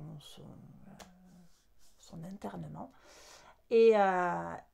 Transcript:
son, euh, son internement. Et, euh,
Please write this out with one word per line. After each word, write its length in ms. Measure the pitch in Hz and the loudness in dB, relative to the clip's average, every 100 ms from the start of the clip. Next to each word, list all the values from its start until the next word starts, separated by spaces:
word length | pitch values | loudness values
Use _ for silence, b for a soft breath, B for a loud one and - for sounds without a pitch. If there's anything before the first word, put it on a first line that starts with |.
| 151 156 | -14 -18
son, 220 | - - | -20 -20
euh, 640 | - - 139 - 190 196 - - - - - - _ - - - | -20 -20 -20 -20 -20 -20 -20 -20 -20 -20 -20 -20 _ -20 -20 -20
son 240 | - 165 | -20 -16
internement. 680 | 170 196 202 175 156 156 269 B B B B B B B _ | -16 -14 -14 -12 -14 -14 -16 B B B B B B B _
Et, 240 | 226 226 214 | 6 8 6
euh, 580 | 196 185 180 175 170 170 - | 4 2 -2 -4 -8 -12 -16